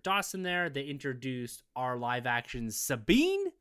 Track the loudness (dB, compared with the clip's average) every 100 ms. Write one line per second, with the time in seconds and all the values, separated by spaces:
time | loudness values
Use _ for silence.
0 | 0 0 0 -4 -2 0 0 -2 -6 -6
1 | -6 -4 -4 -6 -6 -10 -12 -4 -2 0
2 | 0 0 2 0 0 -4 -4 -4 -2 0
3 | 4 6 6 2 -2 -6